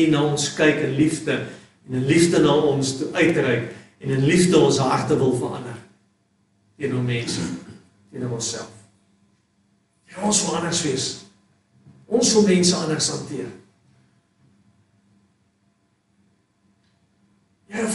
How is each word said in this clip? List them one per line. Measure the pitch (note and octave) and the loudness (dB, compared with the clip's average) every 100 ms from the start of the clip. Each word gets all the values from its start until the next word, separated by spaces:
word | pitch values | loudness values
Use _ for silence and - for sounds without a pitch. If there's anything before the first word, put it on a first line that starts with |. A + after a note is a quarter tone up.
| D#3+ | 2
na | D3 D3 | 2 0
ons | C#3+ - - | 0 -4 2
kyk | D#3 - C3+ | 2 2 0
in | C3+ | 2
liefde | D#3 - - - - - - _ - | 2 0 -4 -4 -6 -14 -20 _ -8
en | B2+ | -4
in | C3+ | 2
liefde | E3+ E3+ F3 | 4 4 4
na | D3 D3 D3+ | 4 4 2
ons | C3+ C3 - | 0 -2 -4
toe | D3+ | -4
uitreik | - D#3+ D#3 B2+ A#2 - - - _ | 0 2 2 0 -2 -4 -12 -20 _
en | C3+ C3+ | -4 0
in | C#3+ | 4
liefde | F3+ F3+ D#3 | 4 6 6
ons | C#3 C3+ | 4 4
harte | C3 C3 - C3+ | 0 0 0 0
wil | C3 B2 | 2 0
verander | A2+ - A#2+ A#2 - _ _ _ _ _ _ _ _ - | -4 -8 -12 -16 -18 _ _ _ _ _ _ _ _ -10
teenoor | C#3 B2 B2 | -6 -4 -2
mense, | A#2+ A#2 - B2 C3 - - _ _ _ | -4 -4 -6 -6 -8 -14 -20 _ _ _
teenoor | C3 B2 A#2+ | -10 -8 -6
onsself. | - - - - - _ _ _ _ _ _ _ _ _ _ _ _ | -8 -10 -12 -18 -20 _ _ _ _ _ _ _ _ _ _ _ _
Here, | F3+ G#3 | -6 -2
ons | G3+ | 0
wil | F3 E3 | 0 -4
anders | E3 - | -4 -4
wees. | D3+ C3 - - - _ _ _ _ _ _ - - | -2 -4 -6 -10 -18 _ _ _ _ _ _ -20 -4
Ons | A#3+ A#3+ A3 | 0 2 4
wil | G3 | 4
mense | F3+ E3+ - | 4 2 0
anders | D#3+ D3 C#3+ | -2 -4 -4
hanteer. | C#3 - C3+ - - _ _ _ _ _ _ _ _ _ _ _ _ _ _ _ _ _ _ _ _ _ _ _ _ _ _ _ _ _ _ _ _ _ _ _ _ _ _ _ _ _ | -6 -10 -10 -12 -14 _ _ _ _ _ _ _ _ _ _ _ _ _ _ _ _ _ _ _ _ _ _ _ _ _ _ _ _ _ _ _ _ _ _ _ _ _ _ _ _ _
Here, | G#3 A3 | -6 -4